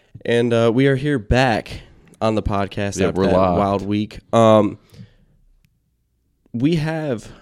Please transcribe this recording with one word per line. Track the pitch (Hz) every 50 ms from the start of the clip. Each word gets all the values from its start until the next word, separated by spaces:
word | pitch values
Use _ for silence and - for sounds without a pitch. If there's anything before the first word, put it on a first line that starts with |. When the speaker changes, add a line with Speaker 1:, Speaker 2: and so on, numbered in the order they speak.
| _ _ - - -
Speaker 1:
and, | - 117 117 120 120 117
uh, | 117 117 117
we | 110 123 135
are | 139 139
here | 131 135 147 147 131
back | 98 - 127 120 135 131 110 101 - - - - - - - - _ _ - _
on | 104 110 110
the | 107 98
podcast | - 104 98 101 98 - - 101 101 95 95
Speaker 2:
Yeah, | 95 87
Speaker 1:
after | 78 90
Speaker 2:
we're | 95 98
Speaker 1:
that | 95
Speaker 2:
live. | 90 95 92 87 85
Speaker 1:
wild | 101 98 98 98 95
week. | 98 104 104 107 104 - - - _
Um, | - 113 113 110 110 107 104 101 - - _ _ - - - - _ _ _ _ _ _ _ _ _ _ _ _ _ _ _ _ _ _ _ _ _ _ _ _ _ _ _ _
we | - 117 120 151 175
have | 160 147 160 160 160 156 151 127 104 - - - -